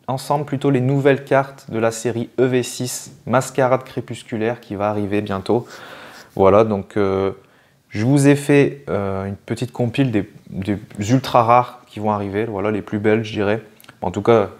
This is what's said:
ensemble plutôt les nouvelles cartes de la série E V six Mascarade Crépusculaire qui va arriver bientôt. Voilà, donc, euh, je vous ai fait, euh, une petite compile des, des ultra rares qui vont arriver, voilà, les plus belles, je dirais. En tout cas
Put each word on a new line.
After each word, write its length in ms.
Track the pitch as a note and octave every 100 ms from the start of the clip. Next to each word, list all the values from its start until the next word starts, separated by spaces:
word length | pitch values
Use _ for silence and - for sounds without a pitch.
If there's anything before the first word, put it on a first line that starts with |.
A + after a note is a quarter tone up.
| -
ensemble 380 | C3+ - D3 C#3+
plutôt 240 | C3 C#3
les 100 | C3
nouvelles 460 | B2+ C#3 C3+ C3+ -
cartes 400 | C3+ C#3 - -
de 80 | A2
la 100 | A2+
série 400 | A2+ B2 A2+ A#2+ -
E 60 | B2+
V 160 | B2+
six 500 | A#2+ - B2+ - - - -
Mascarade 580 | A#2+ C3 - B2+ B2+
Crépusculaire 760 | - - A#2 A#2 - A2+ A2 -
qui 160 | - G2
va 160 | G2+
arriver 300 | G#2+ G2+ G#2
bientôt. 440 | G#2 G2 F#2+ A2 A#2+ - - - - - - -
Voilà, 300 | F#2+ G2+ A2
donc, 320 | G2+ F#2+ -
euh, 340 | G2 F#2+ G2 - _ _ _ _ _
je 160 | G2+ A2+
vous 220 | C#3+ C#3
ai 80 | C#3+
fait, 480 | C#3+ C#3+ C#3 C#3+ -
euh, 360 | G2 G2 F#2+ G2
une 100 | G2+
petite 360 | - - B2
compile 400 | - A#2+ A2 C3+
des, 200 | G#2+ F2+ - -
des 260 | - G2 G2+ - - G2+
ultra 340 | C3 B2+ C3
rares 380 | A2+ B2 A#2+ - _
qui 120 | -
vont 120 | G#2+
arriver, 340 | G#2 G2+ G2 A#2
voilà, 240 | G2+ G2+
les 140 | G#2+
plus 160 | G2+ G#2+
belles, 240 | G#2+ A2
je 100 | A2
dirais. 300 | G#2+ G2+ A2 - _ - -
En 80 | -
tout 100 | F#2
cas 280 | G2+ A#2 F#2+ -